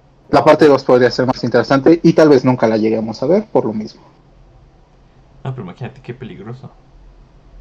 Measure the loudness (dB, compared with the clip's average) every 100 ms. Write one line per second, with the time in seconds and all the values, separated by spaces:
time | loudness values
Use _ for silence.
0 | _ _ _ 0 2 4 4 2 2 2
1 | 2 0 -4 -4 -2 -2 0 0 2 2
2 | 2 2 4 4 2 0 0 0 -2 -4
3 | -6 -6 -2 -2 -2 -4 -4 -6 -12 -16
4 | _ _ _ _ _ _ _ _ _ _
5 | _ _ _ _ -16 -14 -16 -16 -18 -16
6 | -18 -18 -18 -18 -18 -18 -20 _ _ _
7 | -20 -20 _ _ _ -20